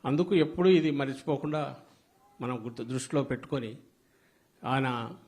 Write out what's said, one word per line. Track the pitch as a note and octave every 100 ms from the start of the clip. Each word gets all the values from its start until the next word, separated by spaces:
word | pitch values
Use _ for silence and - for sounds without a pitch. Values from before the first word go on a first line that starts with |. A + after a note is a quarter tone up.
అందుకు | - D3 F3 F#3
ఎప్పుడూ | D#3 - F3+
ఇది | F3+ D#3
మర్చిపోకుండా | C#3+ C3+ C3+ - C#3+ D3+ D3+ C#3 B2+ - _ _ _ _ _
మనం | A#2+ B2
గుర్తు, | A2 A#2
దృష్టిలో | A#2 C3 - D3+
పెట్టుకొని, | C3+ B2 - C#3 A2+ B2 - _ _ _ _ _ _ _
ఆయన | - C3 C3 A#2+ A#2 -